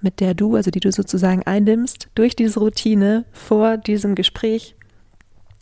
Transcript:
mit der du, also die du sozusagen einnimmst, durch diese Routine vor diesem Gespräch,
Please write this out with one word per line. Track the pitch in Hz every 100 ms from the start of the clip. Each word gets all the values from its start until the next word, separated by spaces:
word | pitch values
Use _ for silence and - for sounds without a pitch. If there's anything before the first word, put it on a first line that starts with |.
mit | 190 -
der | 185
du, | 170 208
also | 226 190
die | 180
du | 196
sozusagen | 190 196 185 185 185
einnimmst, | - 196 208 226 247 - -
durch | - 240 247
diese | 226 214
Routine | 214 - 220 214 196 220 233
vor | - - 214 220 220
diesem | 214 208 202
Gespräch, | 190 190 - 220 226 - - - _ _ _ - - - -